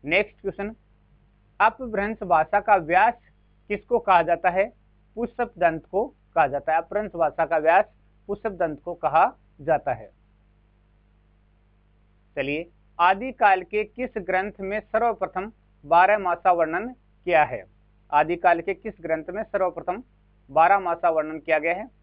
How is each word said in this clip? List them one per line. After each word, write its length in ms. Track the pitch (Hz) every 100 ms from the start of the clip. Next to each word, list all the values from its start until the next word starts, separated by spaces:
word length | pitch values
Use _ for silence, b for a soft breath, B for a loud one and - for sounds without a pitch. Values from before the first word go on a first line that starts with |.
| 139
Next 360 | 175 208 _
question, 340 | 196 - 202 226 _ _ _ _ _ _ _ _
अपभ्रंश 600 | 214 220 254 214 202 220
भाषा 360 | 190 165 156 202
का 160 | 202 202
व्यास 380 | 156 175 220 240 _ _ _ _ _
किसको 320 | 208 _ 240
कहा 220 | 226 180
जाता 280 | 165 170 185
है? 240 | 180 214 _ _ _ _ -
पुष्प 380 | 233 - 240 175
दंत 280 | 170 160 -
को 220 | 190 262
कहा 400 | _ _ 170 147
जाता 240 | 139 139
है। 60 | 160
अपभ्रंश 340 | 160 202 214 165
भाषा 300 | 156 - 160
का 120 | 160
व्यास 280 | 156 180 208 _ _ _ -
पुष्प 200 | 202 -
दंत 340 | 180 165 147
को 120 | -
कहा 420 | 170 151 151 214 - _ _
जाता 320 | 143 151 -
है। 180 | 113 107 _ _ _ _ _ _ _ _ _ _ _ _ _ _ _ _ _ _ _ _ _ _ -
चलिए, 360 | 135 147 170 _ _ -
आदिकाल 640 | 175 196 254 - 214 185
के 200 | 180 208
किस 260 | 208 - 254 226
ग्रंथ 340 | 175 185 202 -
में 200 | 190 208
सर्वप्रथम 720 | 208 220 233 220 185 185 202 _ _ _ 143
बारहमासा 680 | 165 190 208 185 170 185
वर्णन 360 | 175 160 170 233 254 _ _ -
किया 180 | 165
है? 220 | 143 123 92 _ _ _ _
आदिकाल 500 | 147 156 175 180 170
के 120 | 170
किस 200 | 190 220 -
ग्रंथ 240 | 160 160 151
में 140 | 185
सर्वप्रथम 600 | 214 202 185 170 151 190 - _ _ _ _
बारहमासा 580 | 143 165 196 180 170 175
वर्णन 300 | 160 156 156
किया 200 | 151 156
गया 140 | 160
है? 140 | 180 240 _